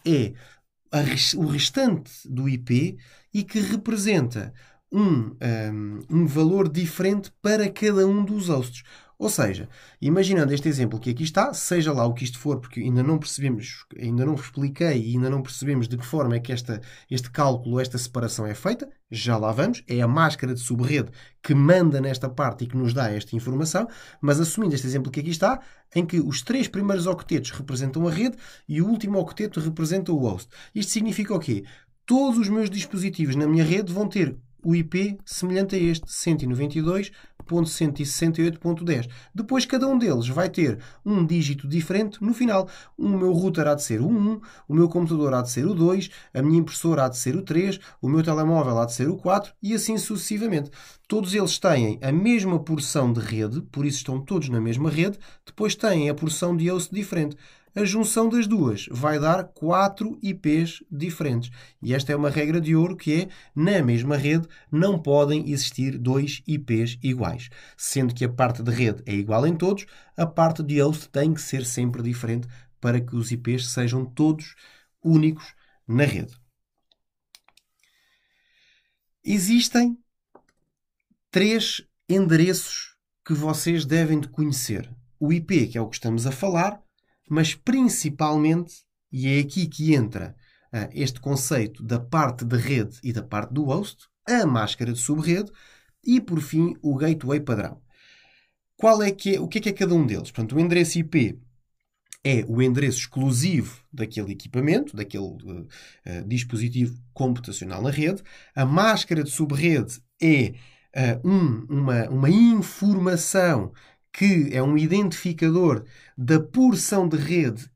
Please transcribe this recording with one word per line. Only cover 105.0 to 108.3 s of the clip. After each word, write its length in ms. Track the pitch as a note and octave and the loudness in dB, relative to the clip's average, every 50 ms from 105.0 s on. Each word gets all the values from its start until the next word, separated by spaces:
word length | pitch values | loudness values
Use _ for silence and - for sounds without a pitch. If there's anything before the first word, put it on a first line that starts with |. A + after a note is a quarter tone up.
| G#2 - - G2 G2 | -10 -8 -8 -8 -8
eh, 400 | F2+ - - - F#2+ F#2 F2+ - - - - - - - _ - | -10 -12 -14 -16 -14 -14 -14 -14 -16 -20 -20 -20 -20 -20 _ -12
eh, 160 | F2 F2 F2 | -12 -10 -10
dispositivo 760 | E2+ G#2 B2 B2 A#2+ - A#2+ G#2+ A#2 A#2+ A#2+ B2+ B2 A#2+ - - - - - | -6 -4 -4 -4 -4 -4 -4 -4 -4 -2 0 0 -2 -2 -2 -8 -18 -12 -6
computacional 680 | - C3+ B2+ B2 B2 - - G2 - - F#2 F2+ F#2+ | -2 -2 -2 -2 -2 -6 -10 -12 -10 -10 -10 -6 -4
na 80 | A2+ C#3+ | -4 -2
rede. 320 | C#3 D3+ D3+ E3 G3 - - - | -2 0 0 0 -2 -4 -8 -16